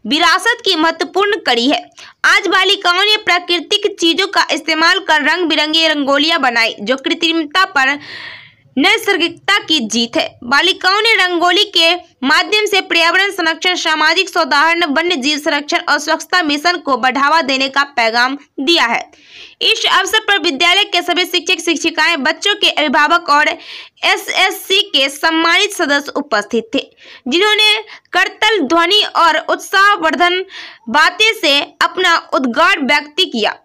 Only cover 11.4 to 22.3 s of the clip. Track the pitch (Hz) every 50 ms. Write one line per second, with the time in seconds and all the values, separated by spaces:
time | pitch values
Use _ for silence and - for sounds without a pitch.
11.4 | 330 349 359 403 415 403 - 349 330 330 349 349 349 _ _ _ 254 269 302 339
12.4 | 359 - 427 427 427 - 403 381 381 381 339 339 330 339 339 370 392 403 370 370
13.4 | 339 320 330 320 - 359 359 349 - 330 311 311 311 311 - 359 381 381 - 370
14.4 | 320 254 294 285 302 330 339 339 349 311 262 311 330 359 359 285 240 294 302 285
15.4 | 294 339 302 285 285 294 330 339 - - 285 294 302 311 311 320 - _ - 359
16.4 | 349 294 285 302 294 349 359 349 - 285 262 233 226 254 240 269 277 285 311 330
17.4 | 320 254 269 269 269 269 269 277 277 277 - - 226 226 220 240 240 262 277 285
18.4 | - _ _ - 269 302 339 320 254 233 233 - - - - - - - - -
19.4 | - - - _ - 370 440 440 - 403 269 349 381 359 381 440 440 - 403 392
20.4 | 294 349 277 254 339 349 359 392 415 403 359 349 349 - 349 359 359 - - 349
21.4 | 311 339 370 370 - 359 330 285 - 330 320 311 311 330 339 302 254 311